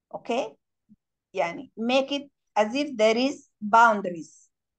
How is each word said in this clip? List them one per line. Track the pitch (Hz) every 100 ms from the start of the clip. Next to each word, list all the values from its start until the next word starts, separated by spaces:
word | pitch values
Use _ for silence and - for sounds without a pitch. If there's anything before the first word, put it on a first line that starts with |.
| _
okay? | - - 240 453 - _ _ _ - _ _ _
Yani, | - 170 - - -
make | 233 262 269
it | 285 285 _ _ -
as | 214
if | 254 294 247
there | 214 226
is | 269 - - _
boundaries. | 208 226 233 208 196 170 151 _ _ _ _